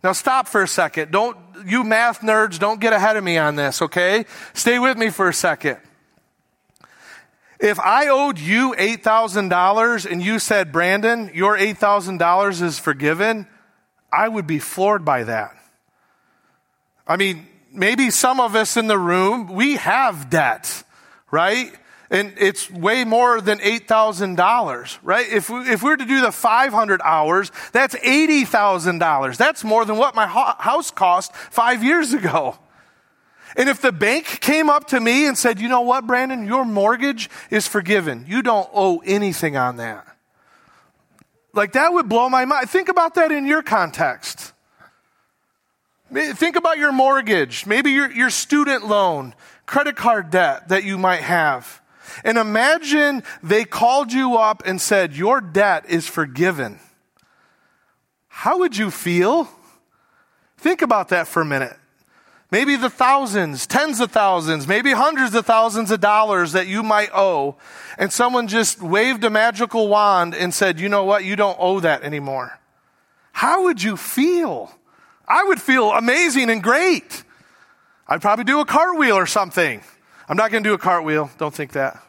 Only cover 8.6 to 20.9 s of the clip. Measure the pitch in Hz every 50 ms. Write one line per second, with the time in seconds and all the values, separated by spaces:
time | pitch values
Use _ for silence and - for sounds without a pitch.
8.6 | 262 262 233 - 190 220 233 - - 226 214 226 226 214 180 208 202 180 180 180
9.6 | 180 190 202 220 226 240 240 214 175 190 175 175 175 202 220 214 - - 220 202
10.6 | 185 156 135 165 170 180 190 202 214 226 233 233 220 190 160 165 180 202 208 190
11.6 | 196 214 202 - 214 202 202 202 175 185 190 165 170 170 175 190 202 202 185 170
12.6 | 175 170 147 - - 160 143 135 147 147 160 170 202 220 226 214 196 _ _ _
13.6 | _ _ _ _ _ _ _ _ _ _ - 151 214 226 220 214 175 147 160 151
14.6 | - - - 185 190 202 208 196 160 151 139 123 113 110 113 110 104 - - _
15.6 | _ _ _ _ _ _ _ _ _ _ _ _ _ _ _ _ _ _ _ _
16.6 | _ _ _ _ _ _ _ _ _ - 160 180 196 196 180 156 - - _ _
17.6 | _ _ - 196 185 208 247 240 262 233 - - - 254 262 262 247 226 202 220
18.6 | 220 - - 233 226 220 208 196 180 170 175 185 190 196 233 247 214 175 190 190
19.6 | 240 285 285 214 - - 202 254 269 233 190 151 139 127 170 160 143 123 110 -
20.6 | - - - - - _